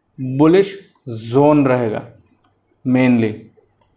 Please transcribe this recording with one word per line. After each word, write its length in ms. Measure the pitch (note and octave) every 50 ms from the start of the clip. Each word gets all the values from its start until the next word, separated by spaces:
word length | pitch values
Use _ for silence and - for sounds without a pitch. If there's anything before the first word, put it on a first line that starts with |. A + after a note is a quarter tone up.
| _ _ _ -
बुलिश 600 | C3 B2+ C3 C3+ D3+ D#3+ F3 G3 G3 - - - - _ _ _ _ C3
जोन 580 | A#2 A2 A2+ A2+ A#2+ C#3 C#3+ D3+ D3+ D3 C#3
रहेगा 360 | B2+ B2+ B2 A#2+ A2 A2 - - - - _ _ _ _ _ _ _ _ _ _ _ _ _ -
mainly, 480 | B2+ B2+ B2+ C3 B2+ B2 A2+ A2 G#2+ G#2+ - - - _ _ _ _ _ _ _ _ _